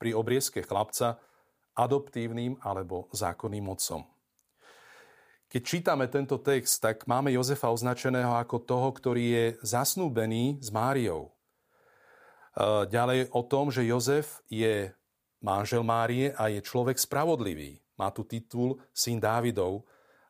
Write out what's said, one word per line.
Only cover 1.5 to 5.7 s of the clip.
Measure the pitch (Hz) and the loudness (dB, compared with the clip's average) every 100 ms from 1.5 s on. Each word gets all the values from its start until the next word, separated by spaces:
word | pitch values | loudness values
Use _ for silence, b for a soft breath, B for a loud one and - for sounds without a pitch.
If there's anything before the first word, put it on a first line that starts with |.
| b b | b b
adoptívnym | - 120 139 139 123 113 117 120 135 | 0 2 2 -2 -6 -6 -4 -4 -4
alebo | 101 95 90 90 - | -4 -4 -4 -8 -8
zákonným | 101 92 - 110 104 95 | -4 -4 -4 -6 -6 -6
otcom. | 95 - 80 - _ _ _ _ B B B B B B B B B B | -4 -4 -6 -12 _ _ _ _ B B B B B B B B B B
Keď | 127 | -4
čítame | - | -2